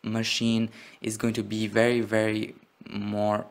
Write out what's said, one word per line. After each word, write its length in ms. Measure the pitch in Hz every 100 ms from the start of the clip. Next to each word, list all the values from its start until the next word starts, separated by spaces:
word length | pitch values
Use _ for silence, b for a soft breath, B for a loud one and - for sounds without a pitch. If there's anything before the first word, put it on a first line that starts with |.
machine, 680 | 107 113 113 - 117 113 113 B B B
it's 160 | 113 110
going 160 | 117
to 100 | 113
be 240 | 104 110 110
very, 320 | 110 117 120
very 560 | 104 110 110 107 - - _ _ -
more 560 | 104 104 104 104 104 -